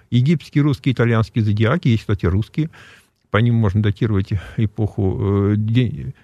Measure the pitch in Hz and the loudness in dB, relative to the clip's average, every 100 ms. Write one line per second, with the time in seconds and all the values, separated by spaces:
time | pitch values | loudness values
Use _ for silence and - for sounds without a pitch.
0 | _ 123 135 170 - 147 147 131 139 120 | _ 0 2 0 0 0 0 0 -2 0
1 | 117 113 110 120 110 104 110 170 139 110 | 2 2 0 0 0 2 2 2 2 0
2 | - 101 90 95 - - 156 - - - | 0 -2 0 0 -2 -4 -6 -8 -20 -20
3 | _ _ _ 104 120 117 107 101 107 - | _ _ _ 0 2 2 0 0 -2 -2
4 | 110 98 104 104 - - 110 - 101 - | -2 -2 -2 -6 -6 -4 -4 -2 -6 -2
5 | 95 - 101 101 101 104 107 117 120 139 | -2 -2 0 0 2 0 0 0 -2 -4
6 | 131 - | -12 -14